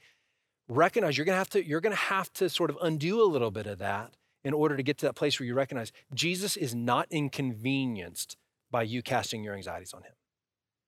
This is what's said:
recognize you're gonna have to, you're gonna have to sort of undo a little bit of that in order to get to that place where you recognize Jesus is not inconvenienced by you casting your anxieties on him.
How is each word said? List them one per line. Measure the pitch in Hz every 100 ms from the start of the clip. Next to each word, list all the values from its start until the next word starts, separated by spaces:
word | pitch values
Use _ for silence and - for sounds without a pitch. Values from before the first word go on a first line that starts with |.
| _ _ _ _ _ _ -
recognize | 123 170 233 180 135
you're | 160
gonna | 185
have | 190
to, | 208
you're | 175 156
gonna | 196 196
have | - 190 185
to | - 185
sort | - 165
of | 143
undo | 175 156 151 220
a | 214
little | 147 117
bit | 101 104
of | 95
that | 98 101 117 - _ _
in | 139
order | 151 151 139
to |
get | 131 143
to | 147
that |
place | 127 147 -
where | 123
you |
recognize | 123 135 131 110 - -
Jesus | 127 156 180 202 -
is | 143
not | 120 120 127 165
inconvenienced | 160 143 - 135 110 117 135 131 107 87 87 - - _ _ _
by | 123
you | 110 123
casting | 117 123 107 113
your | 107
anxieties | 101 90 85 92
on | -
him. | - _ _ _ _ _ _ _